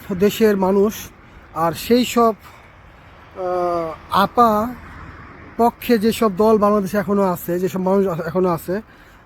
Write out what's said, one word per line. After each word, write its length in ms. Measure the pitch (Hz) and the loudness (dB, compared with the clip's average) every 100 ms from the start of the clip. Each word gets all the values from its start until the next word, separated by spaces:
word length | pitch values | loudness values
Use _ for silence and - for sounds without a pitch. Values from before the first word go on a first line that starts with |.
| - 190 | -6 0
দেশের 380 | 202 - 220 202 | 0 2 2 2
মানুষ 360 | 190 196 208 - - - - - - | 2 2 0 -2 -14 -20 -20 -20 -14
আর 200 | - 165 | -4 -4
সেই 320 | 156 - 240 247 | -4 0 0 2
সব, 280 | 240 226 208 - - - - - - - - - - | 2 2 0 -10 -20 -20 -20 -20 -20 -20 -20 -20 -10
আহ, 560 | 180 180 175 170 165 151 - | -6 -4 -2 -2 -6 -10 -4
আপা 560 | 180 196 - 233 208 226 247 - - - - - - - - | 0 0 4 4 2 -2 -8 -18 -18 -18 -20 -20 -20 -14 0
পক্ষে 400 | 233 - - 233 | 0 0 0 0
যেসব 380 | 220 202 226 180 | 2 0 -2 2
দল 220 | 214 220 | 4 4
বাংলাদেশে 400 | 202 208 190 208 | 4 2 0 -4
এখনও 260 | 180 202 | 0 0
আছে, 360 | 196 175 - 175 | 0 -2 -4 -4
যেসব 200 | 185 185 | -4 -2
মানুষ 280 | 185 196 196 | 0 2 0
এখনও 420 | 165 165 175 185 | -2 -4 -2 0
আছে, 320 | 165 - 190 - - - - | -2 -4 -8 -8 -20 -20 -20